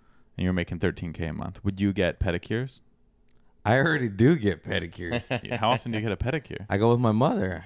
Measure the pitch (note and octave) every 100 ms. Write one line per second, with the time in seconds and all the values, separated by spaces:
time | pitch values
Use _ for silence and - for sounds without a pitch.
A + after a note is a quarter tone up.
0 | _ _ _ - F#2 F2+ F2 F2 F2+ -
1 | F2 D#2 D#2+ D#2 - - G2+ F#2+ G2+ G2
2 | F2 - F#2 F2 - A2+ C3 - _ _
3 | _ _ _ - _ _ G#2 B2+ D#3+ D3+
4 | A#2+ G2 B2 E3+ G2+ D#2 - G2 E2+ -
5 | F2 E2 - B2 - A2+ G#2+ B2 A#2+ G#2+
6 | A2 F#2+ B2 D3+ - - G#2 G2 A#2 A#2+
7 | A#2 G#2+ D3 A3 F#2 E2+